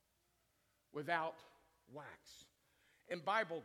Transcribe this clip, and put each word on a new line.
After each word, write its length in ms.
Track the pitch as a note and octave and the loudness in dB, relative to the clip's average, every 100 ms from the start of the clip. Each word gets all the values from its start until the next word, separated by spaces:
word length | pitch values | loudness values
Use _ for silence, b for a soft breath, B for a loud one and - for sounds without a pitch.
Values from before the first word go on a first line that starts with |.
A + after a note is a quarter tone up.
| _ _ _ _ _ b b b b | _ _ _ _ _ b b b b
Without 440 | D3 D3 E3+ D#3+ - - - _ _ - | -6 2 2 2 -4 -14 -20 _ _ -16
wax. 160 | C3+ B2 - - - - _ b b b b b | -14 -14 -16 -18 -20 -20 _ b b b b b
In 100 | F3 | -4
Bible 440 | D#3 G#3+ F#3+ E3 | 2 4 4 -2